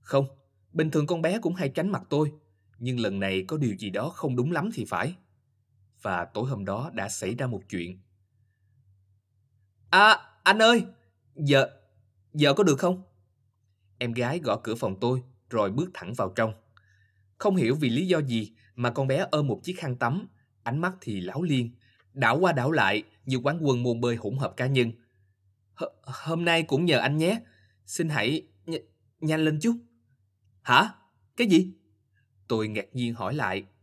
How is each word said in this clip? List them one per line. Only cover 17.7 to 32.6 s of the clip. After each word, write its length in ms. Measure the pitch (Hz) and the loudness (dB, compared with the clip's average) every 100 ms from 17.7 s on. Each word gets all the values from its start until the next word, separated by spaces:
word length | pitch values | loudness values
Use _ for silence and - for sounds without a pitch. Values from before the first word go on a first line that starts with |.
| 151 | 2
vì 140 | 139 | 0
lý 180 | 120 180 | 0 0
do 140 | 165 | 0
gì 300 | 139 117 107 _ _ - | 0 -4 -4 _ _ -4
mà 160 | 123 | -4
con 160 | 120 135 | -2 -2
bé 200 | 135 196 | -2 0
ôm 160 | 151 143 | 0 0
một 140 | 135 | -2
chiếc 120 | - 180 | -6 -8
khăn 180 | 151 123 | -8 -2
tắm, 320 | 123 170 - _ _ _ | -2 -2 -8 _ _ _
ánh 160 | - 143 | -6 -4
mắt 140 | 180 185 | -4 -6
thì 200 | - 101 | -8 -8
láo 200 | 90 135 | -6 -6
liên, 340 | 175 131 117 - _ _ _ | -2 -2 -2 -10 _ _ _
đảo 260 | 135 117 135 | 0 2 4
qua 120 | 180 | 2
đảo 200 | 147 131 | 2 0
lại 320 | 160 98 107 - _ - | 2 2 2 -4 _ -4
như 120 | 131 | -2
quán 200 | 135 165 | 0 0
quân 220 | 151 123 | 0 0
môn 180 | 123 117 | 0 0
bơi 140 | 120 117 | -2 -2
hỗn 220 | 104 135 | -4 -4
hợp 160 | 123 - | -6 -2
cá 100 | 127 | 0
nhân. 240 | 131 117 113 _ _ _ _ _ _ _ - | 2 0 -2 _ _ _ _ _ _ _ -12
"H-, 140 | - _ | -12 _
hôm 420 | - 131 160 165 170 | -16 -12 -6 -2 2
nay 180 | 165 | 2
cũng 220 | 165 139 175 | 2 0 4
nhờ 140 | 131 | 2
anh 180 | 127 151 | 2 2
nhé, 220 | 165 226 - _ _ _ - | 0 0 -6 _ _ _ -12
xin 240 | - 160 | -6 -2
hãy 380 | 143 107 160 - _ - | 0 0 -2 -8 _ -10
nh-, 180 | 165 - _ _ _ | -10 -10 _ _ _
nhanh 260 | 156 156 156 | -2 0 0
lên 140 | 156 | 0
chút." 140 | 226 233 - _ _ _ _ _ _ _ | -2 -2 -8 _ _ _ _ _ _ _
"Hả? 280 | - 127 214 - _ _ _ - | 4 4 4 -4 _ _ _ -2
Cái 100 | 240 | 4
gì?" 260 | 170 185 - _ _ _ _ _ _ - | 4 4 -8 _ _ _ _ _ _ -4
Tôi 200 | 113 | -2